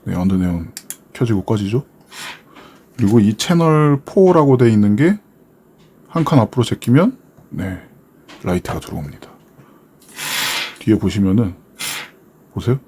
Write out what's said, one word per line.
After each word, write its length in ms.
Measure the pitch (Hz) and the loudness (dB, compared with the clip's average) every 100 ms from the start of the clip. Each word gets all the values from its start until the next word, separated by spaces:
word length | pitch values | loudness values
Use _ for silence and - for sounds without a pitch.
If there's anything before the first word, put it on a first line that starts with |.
| - | -6
네, 100 | 90 | -4
언더네온 560 | 92 95 90 85 82 - - - _ | -2 0 -2 -4 -8 -16 -18 -18 _
켜지고 320 | - 123 104 | -6 -2 -2
꺼지죠? 400 | - 107 98 117 - _ _ - - - _ - - - _ - | -2 -4 -2 -4 -6 _ _ -18 -16 -18 _ -20 -20 -20 _ -4
그리고 220 | 104 113 | 2 4
이 160 | 104 107 | 4 0
채널 640 | - 170 165 156 151 143 - | 0 2 2 2 2 0 0
포라고 500 | - 185 175 143 127 | 2 4 6 4 4
돼 140 | 120 | 4
있는 240 | 107 104 104 | 4 2 2
게 240 | 160 208 _ _ _ _ _ _ _ _ _ | 2 0 _ _ _ _ _ _ _ _ _
한 160 | 170 | -4
칸 160 | 151 147 | 2 2
앞으로 240 | 107 - | 2 0
제끼면, 540 | 120 - - 131 208 - _ _ _ | -2 -4 2 2 2 -2 _ _ _
네, 280 | - 92 90 - - _ _ _ - | -10 -8 -10 -14 -20 _ _ _ -12
라이트가 360 | - 90 - 80 | -4 -4 -4 -10
들어옵니다. 500 | - - 73 65 - - _ _ - _ _ _ - - - - - - - - | -10 -12 -12 -16 -20 -20 _ _ -20 _ _ _ -20 -14 -10 -6 -6 -8 -10 -6
뒤에 180 | - 101 | 0 0
보시면은, 580 | 101 98 95 101 104 92 _ - - - - _ _ _ _ | 0 0 0 2 -2 -6 _ -14 -12 -12 -14 _ _ _ _
보세요. 260 | - 92 135 | -8 -4 -4